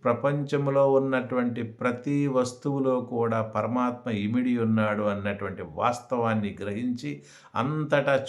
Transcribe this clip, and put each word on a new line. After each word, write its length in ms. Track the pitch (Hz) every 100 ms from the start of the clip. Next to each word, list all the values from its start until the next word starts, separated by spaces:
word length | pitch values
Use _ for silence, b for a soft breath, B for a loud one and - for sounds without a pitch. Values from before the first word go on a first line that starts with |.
ప్రపంచంలో 880 | 123 120 139 147 139 147 143 139 139
ఉన్నటువంటి 680 | 135 135 131 120 127 120 113
ప్రతి 640 | 113 - 123 120 - 143 143
వస్తువులో 720 | 127 123 - 143 139 131 127
కూడా 420 | 117 120 117 113
పరమాత్మ 680 | 110 107 110 123 123 120 -
ఇమిడి 480 | 107 101 123 127 120
ఉన్నాడు 440 | 113 110 107 104
అన్నటువంటి 600 | 104 101 101 98 98 92
వాస్తవాన్ని 920 | 87 78 113 123 - 123 117 110 101 95
గ్రహించి 600 | 95 101 123 123 147 143 B B B -
అంతటా 720 | 135 156 151 143 139 135